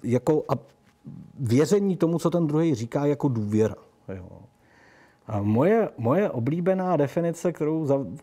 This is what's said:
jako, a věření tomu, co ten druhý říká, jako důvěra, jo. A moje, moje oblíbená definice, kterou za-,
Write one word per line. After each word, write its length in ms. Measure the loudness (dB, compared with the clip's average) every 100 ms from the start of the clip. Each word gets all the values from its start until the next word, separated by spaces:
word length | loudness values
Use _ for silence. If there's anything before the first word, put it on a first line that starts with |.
jako, 420 | -2 0 2 0 0
a 40 | -4 -6 _ _ _ -20 -18 -18 -8
věření 580 | 0 2 4 2 2 0
tomu, 220 | 0 2
co 120 | 0
ten 160 | 0 2
druhý 280 | 2 2
říká, 320 | 0 -2 -2 0
jako 220 | 0 0
důvěra, 460 | 0 0 2 2 -2 -16 _ -14 -14
jo. 120 | -14 -20 -20 _ _ _ -20 -20 _ _ -8
A 160 | -4
moje, 460 | 0 2 4 2 0 -2
moje 320 | 0 0 0
oblíbená 680 | -2 -2 -2 0 0 0 0
definice, 560 | 0 -2 -4 -2 -4
kterou 340 | -2 -2 -2 0
za-, 200 | 0 -2 -12